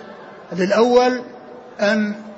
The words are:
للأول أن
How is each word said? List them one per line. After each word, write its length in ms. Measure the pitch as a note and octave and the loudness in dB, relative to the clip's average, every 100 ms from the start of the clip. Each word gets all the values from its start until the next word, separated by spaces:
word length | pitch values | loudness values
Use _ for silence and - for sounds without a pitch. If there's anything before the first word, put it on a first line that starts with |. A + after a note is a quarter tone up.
| - - - - - | -18 -18 -20 -20 -12
للأول 680 | F3 F#3 G3+ B3 B3 B3+ B3+ - - - - - - | -4 0 4 6 6 4 2 -6 -16 -18 -18 -18 -2
أن 320 | G3+ A3 G#3 G#3 - | 2 2 0 -4 -12